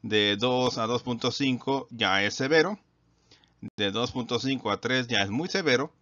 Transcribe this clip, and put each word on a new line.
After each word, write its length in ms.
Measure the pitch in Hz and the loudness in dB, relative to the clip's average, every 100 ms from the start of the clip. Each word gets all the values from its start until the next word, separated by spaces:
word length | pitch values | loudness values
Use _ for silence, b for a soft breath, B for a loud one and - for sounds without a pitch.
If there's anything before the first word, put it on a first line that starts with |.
De 360 | 110 107 104 101 | 2 2 4 2
dos 400 | 123 127 127 117 | 2 2 0 0
a 80 | 110 | -2
dos 160 | 120 | -2
punto 280 | 127 117 127 | -2 -2 -2
cinco 560 | 120 139 123 - 135 127 | -2 -2 -2 -2 -2 -4
ya 320 | 117 104 98 | -2 2 2
es 120 | 101 | 2
severo. 440 | - 135 160 165 208 _ _ _ _ b b b _ 107 - | 0 4 4 4 0 _ _ _ _ b b b _ -16 -2
De 140 | 104 | -2
dos 220 | 104 120 | 0 -4
punto 260 | 131 117 123 | -4 -4 -2
cinco 320 | 131 131 110 | -2 -2 -2
a 100 | 101 | -2
tres 280 | 120 127 120 | 0 -2 0
ya 100 | 110 | -2
es 100 | 98 | 0
muy 220 | 113 170 | -2 -2
severo. 420 | 196 160 123 147 _ | -2 2 2 0 _